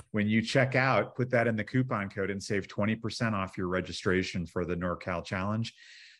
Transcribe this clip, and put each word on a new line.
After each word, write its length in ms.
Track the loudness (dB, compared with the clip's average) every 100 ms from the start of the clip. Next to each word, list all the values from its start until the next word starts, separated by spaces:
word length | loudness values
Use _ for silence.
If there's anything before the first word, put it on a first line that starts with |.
| -6
When 140 | 0 2
you 120 | 2
check 340 | 4 4 4
out, 400 | 4 4 4 2
put 160 | -2 0
that 160 | 2 2
in 100 | 0
the 80 |
coupon 440 | 0 0 0 0 -4
code 220 | -2 -2
and 120 | -2
save 240 | -2 -2 -2
twenty 280 | -2 0 0
percent 380 | -4 -2 0
off 240 | 0 -2 -2
your 100 | -2
registration 800 | 0 -2 -2 2 2 2 -2 -4
for 180 | -4
the 100 | -2 -2
NorCal 480 | -2 -4 -4 -4
Challenge. 480 | -4 -2 -2 -2 -4 -8 -20 -20 -20 -16